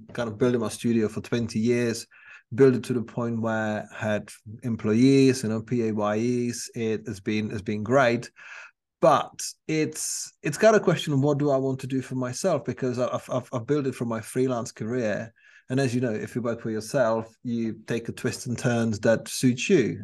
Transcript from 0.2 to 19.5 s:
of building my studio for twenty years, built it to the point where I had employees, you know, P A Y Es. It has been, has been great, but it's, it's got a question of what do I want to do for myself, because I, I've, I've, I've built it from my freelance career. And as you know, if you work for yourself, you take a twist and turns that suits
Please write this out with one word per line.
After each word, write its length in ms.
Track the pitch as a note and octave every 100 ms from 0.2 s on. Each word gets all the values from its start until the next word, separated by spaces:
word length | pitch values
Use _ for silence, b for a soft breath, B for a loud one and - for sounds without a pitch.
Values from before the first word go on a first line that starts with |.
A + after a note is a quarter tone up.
| A#2
of 100 | G#2
building 220 | B2+ B2
my 80 | G#2+
studio 400 | - A#2+ A2+ G#2+
for 120 | -
twenty 380 | - A#2 A#2+ A2+
years, 480 | A#2 A#2+ A#2+ A2+ - B B B _
built 200 | A2+ C3+
it 80 | A#2+
to 80 | -
the 80 | B2
point 380 | A2 - A#2 A2+
where 480 | A2+ A2 A2 G#2+ -
I 40 | -
had 340 | A2 G#2 G#2 - G#2 G#2+
employees, 800 | B2 A2 G#2+ A2 C3 C#3 C3+ B2+
you 80 | G#2+
know, 120 | A2
P 260 | A2 B2 A2
A 40 |
Y 260 | G#2+ G#2 G#2+
Es. 520 | A#2+ B2 A#2+ A#2 -
It 320 | A#2+ A2 G#2+ A2+
has 140 | G#2+
been, 300 | - G#2+ G#2+
has 120 | A2+
been 200 | F#2+ G#2
great, 480 | G#2+ C3+ B2 A#2+ - B B B B _ _ _
but 400 | E3 C3 - - - - -
it's, 640 | D#3 D#3 - - - - _
it's 160 | E3+ C#3+
got 160 | G#3+
a 60 | G#3+
question 320 | G3 E3 -
of 80 | C#3
what 180 | C#3+ C#3+
do 120 | D3
I 60 | C3+
want 220 | C3+ C3
to 60 | B2+
do 160 | C3
for 140 | B2 C3
myself, 480 | B2 B2 F#3+ -
because 340 | - - C3 A#2+
I, 100 | B2
I've, 160 | B2 -
I've, 180 | A#2+ -
I've 140 | B2 A2+
built 200 | D3 C3+
it 80 |
from 140 | B2+ A#2+
my 120 | A2
freelance 520 | - C3 C3 A#2+ A2
career. 600 | - A2 B2+ A2 G#2 A2+ b b b b
And 80 | C3
as 160 | C3+
you 60 | B2
know, 120 | B2
if 220 | G#2+ A2+
you 60 | B2
work 220 | A#2+ A2+
for 80 | A#2
yourself, 640 | G#2+ G#2 - A2+ A2+ A2 _
you 320 | B2 A#2 A2+ A2 -
take 220 | A#2 A#2
a 40 |
twist 340 | G#2 A#2+ - B2
and 120 | A2+
turns 400 | B2 A#2 A2+ G#2
that 280 | A#2 A2 -
suits 400 | - B2+